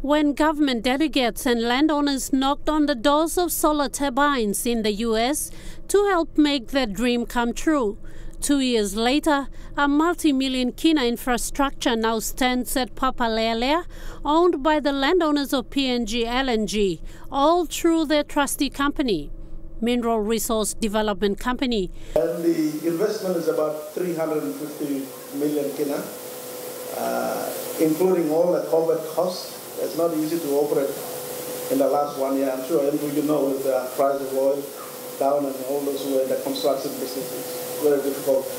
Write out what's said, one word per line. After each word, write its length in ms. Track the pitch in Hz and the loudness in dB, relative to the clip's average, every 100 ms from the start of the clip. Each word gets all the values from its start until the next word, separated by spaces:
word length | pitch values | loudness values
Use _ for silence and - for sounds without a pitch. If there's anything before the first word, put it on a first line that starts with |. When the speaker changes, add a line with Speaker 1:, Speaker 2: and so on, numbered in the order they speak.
Speaker 1:
when 320 | 262 302 294 | 2 2 2
government 500 | 269 311 302 294 240 | 2 2 4 2 2
delegates 640 | 247 269 311 277 240 - 269 | 0 2 2 2 0 0 0
and 140 | 240 | 2
landowners 720 | 233 247 311 294 285 269 - | 2 2 4 4 2 0 0
knocked 360 | 269 269 285 - | 0 2 0 0
on 180 | 311 285 | 2 2
the 80 | |
doors 420 | 277 285 294 330 370 | 2 4 4 4 2
of 140 | 349 | 0
solar 380 | - 311 302 269 | 2 2 2 0
turbines 800 | - 285 247 294 277 208 196 247 | 0 -2 2 2 4 0 0 0
in 160 | 240 | 0
the 100 | 214 | 0
U 240 | 208 233 220 | 0 0 2
S 340 | 240 294 - - - - - | 2 0 -4 -8 -12 -10 2
to 180 | 392 403 | 4 4
help 320 | 359 330 - | 2 2 2
make 300 | 294 285 220 | 2 2 0
their 180 | 269 247 | 0 0
dream 400 | 190 247 240 233 | 0 0 2 0
come 260 | 247 240 | -2 -2
true. 460 | 233 - 302 220 208 - - - - | 0 0 2 0 -2 -10 -10 -10 -6
Two 200 | - 285 | 0 2
years 340 | 262 233 208 | 4 2 2
later, 540 | 196 233 285 320 285 269 - - - | 0 2 2 4 2 0 -8 -8 0
a 120 | 285 | 2
multi-million 840 | 294 320 349 311 262 262 262 247 | 4 4 4 2 2 0 0 -2
kina 320 | - 320 311 | 2 4 4
infrastructure 920 | 240 240 - 240 - - 277 - 285 226 | 2 0 0 0 -2 0 0 2 0 2
now 240 | 226 226 | 2 0
stands 560 | 208 - 254 254 240 277 | -2 0 0 0 0 -2
at 180 | 247 | -2
Papalelea, 920 | - 262 - 233 220 226 226 254 320 - - - - | -2 -2 0 -2 0 0 0 2 0 -2 -10 -12 -8
owned 380 | 285 311 359 320 | 2 4 4 4
by 160 | 277 302 | 2 2
the 140 | 285 | 2
landowners 600 | 277 269 370 320 294 277 | 0 2 4 4 2 2
of 180 | 269 247 | -2 0
P 180 | 285 269 | -2 0
N 160 | 240 226 | 0 0
G 180 | 233 | -2
L 240 | 226 247 269 | 0 0 0
N 200 | 226 208 | 0 0
G, 340 | 202 202 160 - - - | 2 0 0 -8 -12 -6
all 340 | 269 285 349 339 | 2 4 4 2
through 380 | - 339 330 | 0 2 2
their 180 | 302 302 | 2 2
trustee 480 | 294 - 277 - 277 | 2 0 0 0 -2
company, 640 | - 285 285 269 175 143 - - - - - | 0 -2 0 0 0 -2 -10 -10 -10 -10 -4
Mineral 400 | 226 240 233 226 | 0 0 0 0
Resource 520 | 208 226 - 220 202 | 0 -2 0 0 -2
Development 680 | - 220 214 214 208 208 196 | -2 -2 0 0 0 0 0
Company. 520 | - 254 262 226 175 - - - | -2 -2 0 0 -2 -6 -2 0
Speaker 2:
And 280 | 165 170 | 0 0
the 420 | 170 160 151 151 170 | 0 2 0 -2 -4
investment 500 | 165 208 202 190 170 | 0 0 -2 -2 0
is 120 | 156 | 0
about 440 | 165 156 151 - | 0 -2 -4 -8
three 220 | - 180 | -6 -4
hundred 280 | 160 156 151 | -2 -2 -2
and 120 | 139 | -4
fifty 520 | 135 147 - 143 135 135 - - 139 | -6 -8 -6 -4 -4 -6 -12 -10 -2
million 360 | 147 147 131 127 | 0 0 -2 -2
kina, 260 | 139 147 - - - - - - - - - - | -2 -2 -6 -12 -14 -14 -12 -12 -12 -10 -10 -6
uh, 560 | 120 120 120 113 - - - - | -4 -2 -2 -2 -4 -6 -6 0
including 500 | 165 156 185 180 156 | 2 4 4 4 2
all 220 | 160 175 | 2 2
the 100 | 160 - | 2 2
COVID 460 | 160 160 156 - | 2 2 0 -2
costs. 680 | - 180 185 - - - - | -2 -2 -2 -10 -12 -12 -6
It's 160 | 127 143 | -6 0
not 160 | 170 | 0
easy 240 | 156 156 165 | 0 -2 -2
to 100 | 147 | 0
operate 400 | 139 147 151 135 - - - - - - - - | 0 2 0 0 -4 -8 -10 -10 -10 -8 -8 -2
in 60 | 139 | 2
the 100 | 135 | 2
last 280 | 147 143 131 | 2 0 -2
one 200 | 135 135 | -2 0
year. 120 | 135 | 0
I'm 160 | 131 | -2
sure, 220 | 156 165 139 | 0 2 2
Andrew, 240 | - 147 | 0 -2
you 140 | 143 | -2
know, 220 | 147 151 135 | 0 2 2
with 140 | 131 | 0
the 260 | 135 127 127 - | 0 0 -2 0
price 240 | 139 139 | 0 0
of 100 | 135 135 | -2 0
oil 240 | 135 143 143 - - - - - | 2 0 -4 -12 -14 -14 -12 -2
down 260 | 139 147 | 0 2
and 120 | 139 131 127 | 0 -4 -4
all 140 | 143 | -2
those 260 | 143 139 139 | -2 -4 0
who 100 | 135 | 0
are 40 | |
in 60 | 131 | 0
the 120 | 127 139 | -2 -2
construction 460 | 131 147 131 147 127 | -2 0 0 -2 -6
business, 240 | 131 139 123 | -6 -6 -8
it's 480 | - - - - - | -8 -8 -8 -8 0
very 180 | 147 143 | 2 2
difficult 460 | 139 135 143 131 - | 2 -2 0 0 0